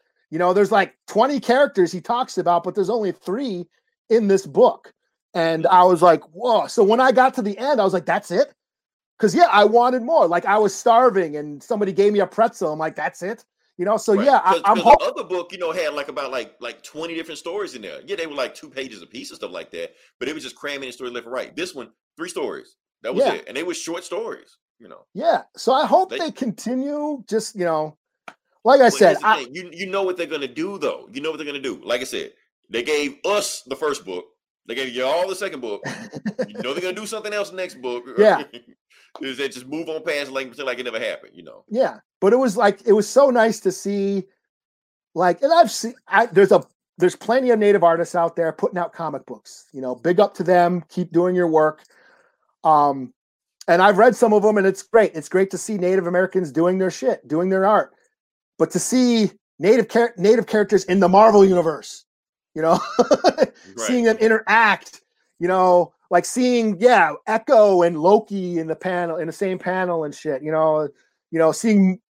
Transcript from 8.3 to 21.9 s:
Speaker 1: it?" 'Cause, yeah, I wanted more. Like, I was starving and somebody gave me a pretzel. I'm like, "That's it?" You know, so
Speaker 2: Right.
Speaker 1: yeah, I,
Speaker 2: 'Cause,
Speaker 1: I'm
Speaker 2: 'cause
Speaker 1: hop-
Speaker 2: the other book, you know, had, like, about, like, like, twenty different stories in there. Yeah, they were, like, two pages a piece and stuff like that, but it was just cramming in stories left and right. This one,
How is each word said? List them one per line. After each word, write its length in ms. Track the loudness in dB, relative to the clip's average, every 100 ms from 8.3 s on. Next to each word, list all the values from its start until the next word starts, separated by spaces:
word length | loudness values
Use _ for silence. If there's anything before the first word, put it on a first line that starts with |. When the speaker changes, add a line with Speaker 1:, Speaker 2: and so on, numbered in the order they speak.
Speaker 1:
it?" 220 | -2 -2 _ _ _ _ _ _ -2
'Cause, 160 | 0
yeah, 140 | 4 4
I 140 | 6 4
wanted 360 | 4 2 0
more. 240 | 0 2 2
Like, 200 | 0 0
I 100 | 2
was 160 | 0
starving 640 | 0 2 4 4 2 -2 -6
and 260 | -12 -12
somebody 300 | -6 -4 -2
gave 200 | 0 2
me 60 | 2
a 60 | 0
pretzel. 460 | 0 -2 -2 -6
I'm 60 | -6
like, 180 | -8 -6
"That's 260 | -10 -8
it?" 220 | -12 -12 _ _ _ -8
You 60 |
know, 120 | -2 -2
so 160 | 0
Speaker 2:
Right. 100 | 2 4
Speaker 1:
yeah, 140 | 2
I, 80 | 2
Speaker 2:
'Cause, 80 | 2
Speaker 1:
I'm 100 | 2 4
Speaker 2:
'cause 80 |
Speaker 1:
hop- 160 | 6 6
Speaker 2:
the 60 | 4
other 180 | -6
book, 280 | -6 -8 -8
you 60 | -8
know, 140 | -6
had, 200 | -4 -6
like, 140 | -6 -8
about, 220 | -8 -8
like, 240 | -8 -10 _
like, 220 | -16 -16
twenty 320 | -18 -14 -10
different 240 | -10 -12 -14
stories 360 | -10 -10 -10
in 80 | -12
there. 180 | -14 -16 -12
Yeah, 100 | -10
they 100 | -8
were, 80 |
like, 200 | -8 -8
two 140 | -10 -18
pages 300 | -14 -14 -16
a 40 | -18
piece 240 | -18 -18
and 60 | -14
stuff 140 | -14
like 180 | -14 -14
that, 220 | -14 -14 _ _ _
but 100 | -10
it 60 |
was 80 | -10
just 140 | -14 -14
cramming 320 | -12 -12 -12
in 40 |
stories 200 | -14 -12
left 120 | -12 -10
and 80 |
right. 200 | -10 -10 -10
This 180 | -12
one, 160 | -12 -18